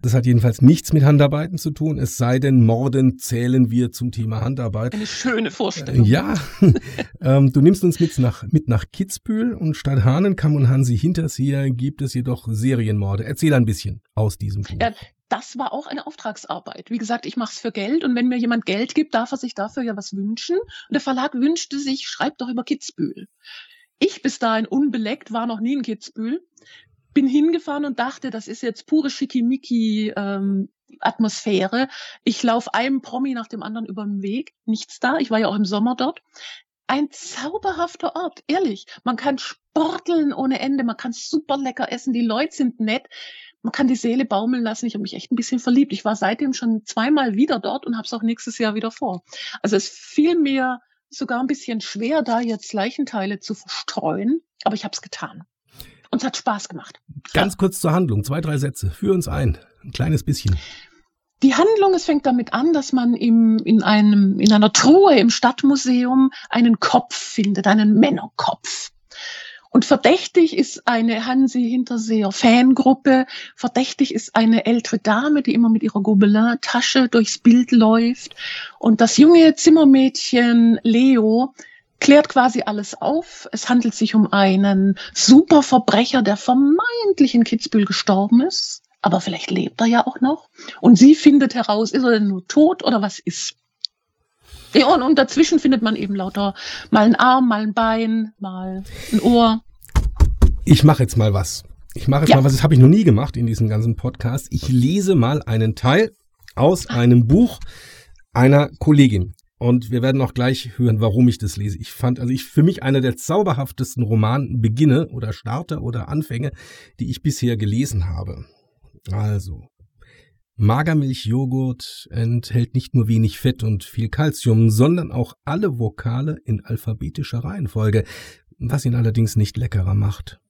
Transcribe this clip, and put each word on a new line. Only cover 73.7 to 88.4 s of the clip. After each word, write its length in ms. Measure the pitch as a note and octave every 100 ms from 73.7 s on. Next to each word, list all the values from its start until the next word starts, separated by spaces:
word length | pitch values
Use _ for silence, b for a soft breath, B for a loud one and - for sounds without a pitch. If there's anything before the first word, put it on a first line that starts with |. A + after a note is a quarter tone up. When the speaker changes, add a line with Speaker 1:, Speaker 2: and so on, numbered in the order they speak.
| - C4 - C#4 A3
Speaker 2:
ist 180 | -
eine 320 | G#3+ A3+ A3+ G#3+
ältere 340 | A#3+ - A#3
Dame, 440 | - G#3+ C#4+ D4
die 100 | C4+
immer 140 | A3+ A#3
mit 160 | A3
ihrer 160 | A3 G#3
Gobelin-Tasche 1080 | G3 G3+ G3+ G#3 A3+ A#3+ - A#3+ - C#4 B3
durchs 280 | A#3 A3 -
Bild 340 | A#3+ A#3+ B3
läuft. 600 | A#3+ A3 A3+ A#3 B3+ - - B B B B
Und 220 | A#3+ G#3+
das 160 | A#3 -
junge 360 | D4+ E4+ D#4+ -
Zimmermädchen 1200 | - D#4+ D4 C4+ C4 C4 - B3 A#3+ A#3 A#3 A3+
Leo 720 | A#3 A3+ C4 B3+ G#3+ A3+ C4+ _ B B B _
klärt 300 | - C#4+ D4
quasi 320 | C#4 B3 A#3 -
alles 340 | G#3 G3+ -
auf. 480 | - D4+ F4+ - -
Es 160 | A3 -
handelt 260 | B3 A#3
sich 220 | - A3 A3
um 160 | G#3
einen 640 | G3+ G3 F#3+ G3 F#3+ G3 F#3+ B
Superverbrecher, 1080 | - - C4 F#4 D#4 C4+ B3+ B3 G3+ B3 C4
der 160 | G3+ G3+
vermeintlich 960 | - B3+ C#4 E4 A#4 A#4+ G#4+ F#4+ C4 A#3+
in 80 |
Kitzbühel 400 | A3+ A3 - A3 G3
gestorben 540 | F#3+ - F#3+ G3+
ist. 420 | A#3+